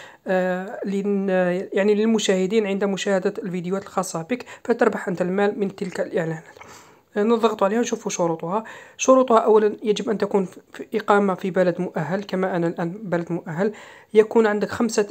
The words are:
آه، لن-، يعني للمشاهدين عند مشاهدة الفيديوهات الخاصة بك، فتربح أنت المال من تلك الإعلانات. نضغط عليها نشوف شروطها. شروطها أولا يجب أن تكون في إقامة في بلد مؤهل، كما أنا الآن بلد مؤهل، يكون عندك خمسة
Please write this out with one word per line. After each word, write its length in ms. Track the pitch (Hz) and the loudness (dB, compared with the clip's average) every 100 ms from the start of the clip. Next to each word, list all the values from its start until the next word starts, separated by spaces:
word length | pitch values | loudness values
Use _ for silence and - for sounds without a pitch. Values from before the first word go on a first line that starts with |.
| - - 226 | -20 -12 -2
آه، 520 | 185 185 180 190 254 226 | 0 0 -2 -6 -8 -4
لن-، 440 | 196 202 202 196 185 180 180 - | -2 0 0 0 2 2 0 -2
يعني 220 | 196 202 208 | 0 2 4
للمشاهدين 720 | 220 220 208 185 185 226 196 | 4 2 2 2 2 0 0
عند 160 | 196 | 0
مشاهدة 500 | 202 185 208 190 196 196 | -2 -2 0 0 0 -4
الفيديوهات 460 | 190 180 175 196 | -6 -6 -4 -6
الخاصة 380 | - 190 180 165 | -6 -6 -4 -6
بك، 240 | 160 247 - - | -6 -6 -8 -8
فتربح 440 | - 240 233 196 - | -2 2 2 2 -4
أنت 140 | 175 | -2
المال 380 | 180 190 202 214 | -2 0 0 0
من 160 | 196 - | -4 -6
تلك 240 | 180 180 | -8 -6
الإعلانات. 440 | 185 185 165 160 - - - - - - _ 208 | -4 -4 -4 -6 -12 -20 -20 -20 -20 -20 _ -2
نضغط 460 | 208 233 226 214 | 2 2 2 2
عليها 160 | 196 226 | 0 0
نشوف 300 | 233 220 196 | -2 -4 -6
شروطها. 540 | - 170 160 170 208 226 - - - | -2 -2 -2 -4 -4 -6 -16 -16 -2
شروطها 420 | - 262 254 226 | 4 6 6 4
أولا 380 | 226 214 208 - | 6 4 4 0
يجب 260 | 220 208 202 | -2 -2 -2
أن 80 | 202 | -2
تكون 300 | 202 202 180 - _ | 0 0 -2 -8 _
في 140 | - - | -18 -6
إقامة 400 | 214 - 202 202 | -4 2 2 2
في 180 | 180 196 | -2 -2
بلد 300 | 185 180 175 | 2 2 0
مؤهل، 420 | 180 185 147 196 | -4 -4 -4 -6
كما 320 | 202 185 190 180 | -4 -4 -2 0
أنا 120 | 170 | -2
الآن 220 | 185 170 208 | -2 -6 -6
بلد 280 | 202 175 170 | -4 -4 -4
مؤهل، 420 | 170 - 156 214 - - - - | -8 -6 -2 -2 -4 -18 -20 0
يكون 340 | 214 214 233 214 | 4 4 4 2
عندك 220 | 208 196 | 2 -2
خمسة 380 | - 233 226 208 | -2 -2 0 -2